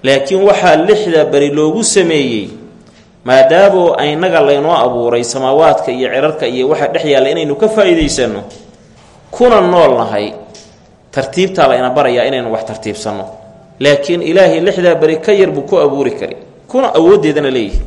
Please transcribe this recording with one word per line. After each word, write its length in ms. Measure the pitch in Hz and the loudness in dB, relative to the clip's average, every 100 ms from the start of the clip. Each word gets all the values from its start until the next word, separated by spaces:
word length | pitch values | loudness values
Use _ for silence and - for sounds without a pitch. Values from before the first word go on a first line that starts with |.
Laakiin 400 | 131 135 - 190 202 | 0 -2 0 0 2
waxaa 280 | 196 180 156 | 2 2 2
lixda 480 | 180 208 214 160 | 2 0 2 0
beri 260 | 147 139 143 | 2 0 0
loogu 320 | 147 156 190 | 0 -2 -2
sameeyey, 680 | 220 202 170 156 131 113 92 - - - - _ _ _ | -2 0 0 0 -2 -4 -8 -16 -20 -20 -20 _ _ _
maadaama 760 | 123 131 135 165 202 185 175 - | 2 4 6 6 4 4 0 0
aynaga 420 | 147 151 185 165 | -2 -2 0 2
laynoo 340 | 143 143 151 165 | 2 0 0 0
abuuray 480 | 123 120 120 120 | 0 0 0 -2
samaawaadka 640 | 120 131 131 143 156 - - | -2 -4 0 2 2 2 -2
iyo 160 | 127 127 | -4 -4
cirarka 380 | 131 151 156 127 | -2 -2 -2 -6
iyo 220 | 127 131 | -2 -2
waxa 180 | 156 - | 0 -2
dhex 160 | 160 | -4
yaalla 240 | 160 139 135 | 0 0 0
inaynu 260 | 165 151 143 | -2 -4 -2
ka 120 | - | 0
faa'iidaysanno, 760 | 214 196 165 147 - 120 101 104 - - _ _ - - - _ | 2 2 2 0 -2 -4 -4 -12 -20 -20 _ _ -20 -20 -20 _
kuna 300 | - 247 214 | 0 4 4
nool 360 | 180 175 151 123 | 2 4 2 2
nahay, 340 | 113 107 104 - - - - _ _ _ _ | -2 -4 -6 -10 -20 -20 -20 _ _ _ _
tartiibtaa 560 | - - 175 190 180 139 | -8 -6 -2 -2 2 2
la 80 | 123 | 2
ina 140 | 127 | 0
barayaa 340 | 139 131 120 | 0 0 0
inaynu 280 | 120 135 117 | -2 -2 -4
wax 120 | 110 | -6
tartiibsanno. 600 | 110 104 107 101 110 101 92 - - - - - | -8 -10 -10 -8 -8 -10 -12 -16 -20 -20 -20 -2
Laakiin 420 | 139 143 - 175 | 0 2 0 -4
Ilaahay 380 | 156 185 180 160 | 0 2 2 2
lixdaa 340 | 185 185 175 | -2 0 0
beri 220 | 156 156 156 | 2 0 0
ka 120 | - | 0
yar 180 | 202 180 | 2 2
buu 120 | 147 | -2
ku 160 | 135 185 | -2 0
abuuri 320 | 147 139 127 | 0 0 -4
kari, 260 | - - - - - - | -4 -10 -12 -20 -20 -6
kuna 260 | 254 262 | -2 0
awooddeedana 560 | 156 165 202 156 147 139 | 2 4 4 2 -2 -2
leeyahay. 300 | 127 101 - | -2 -2 -4